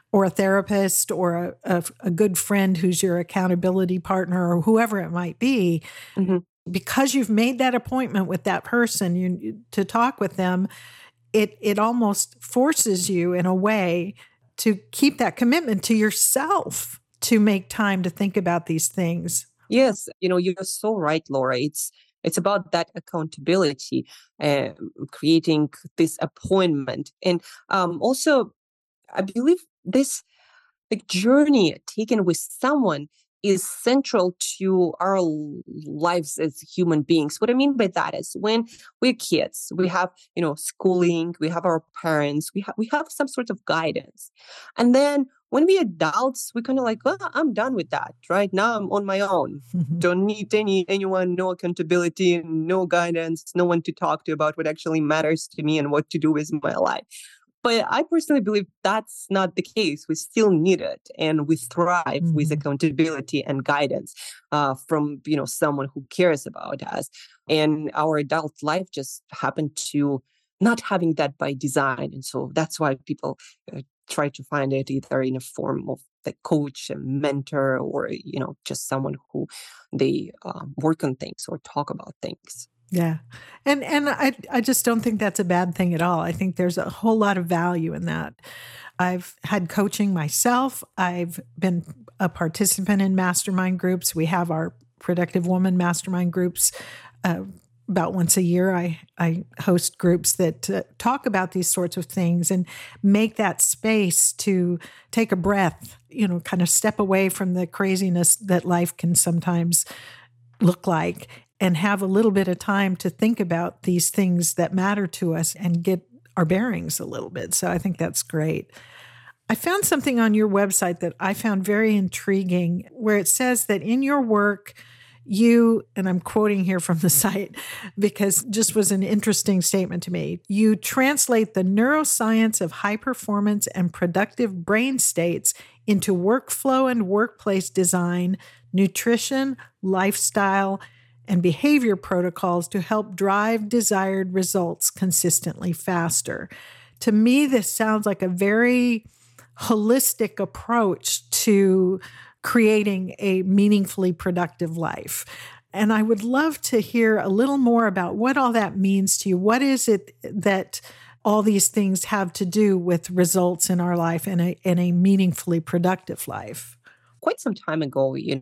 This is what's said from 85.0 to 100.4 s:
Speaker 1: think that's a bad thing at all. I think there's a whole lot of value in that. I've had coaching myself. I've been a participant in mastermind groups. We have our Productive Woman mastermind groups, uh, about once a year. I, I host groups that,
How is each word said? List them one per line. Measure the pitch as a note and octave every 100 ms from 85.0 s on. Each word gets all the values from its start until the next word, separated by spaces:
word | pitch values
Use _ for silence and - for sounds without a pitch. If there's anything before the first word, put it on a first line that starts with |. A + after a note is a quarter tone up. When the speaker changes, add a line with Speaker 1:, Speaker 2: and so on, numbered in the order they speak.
Speaker 1:
think | A#3 G#3+
that's | G#3 -
a |
bad | F3+ F3 F#3 E3
thing | F3+
at | E3
all. | F3 E3
I | E3
think | E3 F#3+ -
there's | F3+ E3+
a | F3+
whole | - A3+ A3
lot | G3+ F#3
of | E3+
value | E3+ F3 F3 E3
in | D#3+ E3+
that. | D#3+ D#3+ - - - - - - -
I've | F3+ F3+ - -
had | D#3 G#3 F3
coaching | - G3+ - G3+
myself. | F3+ D3+ - A#3+ B3 C4 - - -
I've | F3+ F3 E3+ F3 - -
been | F#3 F3 - - - -
a | F3+
participant | - E3 - G3+ - F#3+ G3
in | G3
mastermind | F#3+ F#3 F3 - F#3 F#3 F3+
groups. | F3+ F#3 - E3
We | D#3+
have | F3 E3+
our | D#3+ E3 - _ _
Productive | - F3 E3+ F#3+ F3
Woman | F#3 F#3+ F3+
mastermind | F3 E3 - F3+ F3
groups, | F3+ F3+ - - - - - - _ F3+
uh, | E3+ G3 F3 _ _ -
about | F#3 E3+
once | F#3 E3 -
a |
year. | F3 F3 F#3 F3+
I, | F3 E3 - -
I | E3+ E3+ - -
host | - F3 - -
groups | F3 F3 -
that, | -